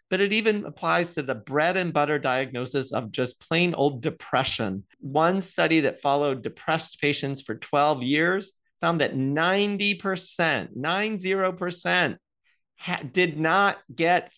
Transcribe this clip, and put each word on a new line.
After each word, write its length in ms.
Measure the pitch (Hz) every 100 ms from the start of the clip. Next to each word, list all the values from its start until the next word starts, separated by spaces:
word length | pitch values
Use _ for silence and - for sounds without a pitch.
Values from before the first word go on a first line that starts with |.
| -
but 100 | 185
it 140 | 202
even 320 | 220 220 208 208
applies 480 | - 165 170 170
to 80 | 160
the 140 | 135 117
bread 420 | 104 139 165 185
and 160 | 175
butter 260 | 156 147 147
diagnosis 720 | 135 127 131 120 123 139 127
of 200 | 110 113
just 280 | 113 127 -
plain 340 | - 165 180
old 280 | - 143 131
depression. 840 | 147 - - 127 135 - 107 95 - _
One 420 | 135 143 165 190
study 380 | 185 - 165 160
that 200 | 139 -
followed 420 | 143 139 147 131
depressed 560 | 110 - - 156 165 -
patients 420 | 147 143 139 139
for 140 | - 110
twelve 480 | - 147 147 143
years 480 | 123 147 170 190 190 _ _ -
found 180 | 165 170
that 160 | 139 135
ninety 800 | 135 147 170 196 208 202 202 185
percent, 800 | 196 185 - - 165 131 85 110
nine 440 | 147 185 214 214
zero 340 | 185 190 185
percent, 640 | 185 180 175 180 180 156 - _ _ _ _ _ _
ha-, 280 | - 180 131
did 260 | 185 180 151
not 380 | 160 185 202 - - 120
get 380 | 165 175 -